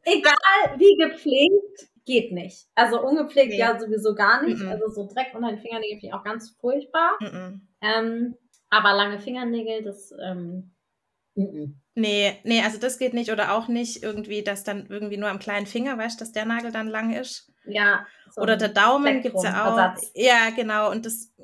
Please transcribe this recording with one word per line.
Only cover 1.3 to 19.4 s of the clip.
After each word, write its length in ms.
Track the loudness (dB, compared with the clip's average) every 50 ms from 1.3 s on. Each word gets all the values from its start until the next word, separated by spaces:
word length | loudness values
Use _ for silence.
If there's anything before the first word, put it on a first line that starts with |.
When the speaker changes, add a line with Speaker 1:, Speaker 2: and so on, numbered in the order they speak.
| 2 4 6 6 6 4 2 0 -10 -20 -20 _ _ _ _
Speaker 1:
geht 260 | 0 0 0 0 0
nicht. 380 | -4 -8 -10 -10 -16 -20 _ _ 2
Also 260 | 2 4 4 2 0 0
ungepflegt 440 | 0 0 0 0 2 4 4 4 4
Speaker 2:
Nee. 80 | 4 0
Speaker 1:
ja 180 | 2 2 0
sowieso 380 | 0 -4 -4 -4 -2 0 0 0
gar 300 | 2 4 4 4 4 2
nicht. 180 | 0 -2 -2 -4
Speaker 2:
Mhm. 60 | -6
Speaker 1:
Also 200 | -6 -4 -4 -6
so 200 | -6 -8 -10 -8 -4
Dreck 220 | -6 -6 -4 -6
unter 140 | -6 -6 -6
den 100 | -6 -8
Fingernägeln 400 | -10 -10 -8 -8 -6 -8 -8 -10
finde 80 | -12
ich 80 | -12 -12
auch 80 | -10 -8
ganz 280 | -8 -10 -10 -12 -16 _ _
furchtbar. 500 | -4 -4 -4 -4 -4 -4 0 0 2 2 0 -2
Speaker 2:
Mhm. 480 | -6 -10 -10 -12 -12 -14 -14 -16 -20 _ _ _ -2
Speaker 1:
Ähm, 540 | 0 0 0 0 -2 -2 -2 -4 -4 -6 -10 _ _ _ _ _ 0
aber 220 | 2 2 4 4 4
lange 260 | 4 2 0 -2 -6
Fingernägel, 640 | -8 -8 -8 -6 -4 -4 -4 -4 -4 -4 -6 -6 -8
das, 320 | -10 -12 -14 -18 -20 -16 -12 -10
ähm, 460 | -10 -8 -8 -10 -10 -10 -12 -12 -14 _ _ _ _ _ _ _ _ _ _ _ _ _
mhm. 400 | -4 -4 -4 -6 -10 -12 -12 -14 -16 _ _ -4
Speaker 2:
Nee, 420 | -2 0 0 2 2 2 0 -2 -4 -4
nee, 180 | 0 0 2 2
also 160 | 0 -2 -2
das 200 | -4 -4 -2 -2
geht 140 | -2 -2 -2
nicht. 180 | -2 -4 -2 -2
Oder 200 | -2 0 0 0
auch 140 | -2 -2
nicht 380 | -2 -2 -2 -4 -4 -8 -8 -8
irgendwie, 400 | -8 -8 -8 -8 -8 -6 -6 -4
dass 180 | -4 -6 -6 -6
dann 240 | -8 -8 -8 -10 -12
irgendwie 280 | -10 -10 -8 -8 -6
nur 120 | -6 -4 -4
am 120 | -6 -6
kleinen 260 | -6 -6 -6 -6 -6
Finger, 320 | -6 -4 -4 -4 -4 -4 -4
weißt, 220 | -6 -8 -8 -10
dass 100 | -12 -10
der 140 | -8 -6 -4
Nagel 260 | -4 -4 -4 -4 -6
dann 160 | -6 -6 -6
lang 260 | -6 -6 -4 -4 -4 -4
ist. 380 | -4 -6 -10 -12 -16 -18 _ _ _ _
Speaker 1:
Ja, 400 | -6 -2 0 2 2 2 2 -2 -6 -16 _ _ _
so 100 | _ -2 0
Speaker 2:
Oder 100 | 2 2
Speaker 1:
ein 40 | 2
Speaker 2:
der 80 | 2 0
Daumen 540 | 2 4 4 6 4 4 4 2 2 0 0
gibt's 200 | -2 -2 -2